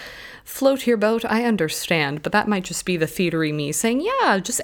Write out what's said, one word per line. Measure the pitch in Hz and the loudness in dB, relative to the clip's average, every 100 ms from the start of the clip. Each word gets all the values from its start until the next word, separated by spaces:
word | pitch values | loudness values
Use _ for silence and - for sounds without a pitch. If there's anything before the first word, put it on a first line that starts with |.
| - - - - | -16 -16 -18 -18
float | - - 269 269 - | -16 0 2 2 2
your | 226 | 2
boat, | 208 226 | 2 2
I | 226 226 | 0 0
understand, | 240 208 156 - - 165 143 147 | 2 2 0 -2 -2 0 0 -2
but | - | 0
that | 208 208 | 0 2
might | 202 | 0
just | 185 165 | -2 -6
be | - 175 | -2 0
the | 156 | 0
theatery | - 175 160 156 | 0 0 2 0
me | 151 143 | 0 -2
saying, | 156 226 254 | -2 0 0
"Yeah, | 381 539 392 196 | 0 2 2 2
just | 185 - | 0 -2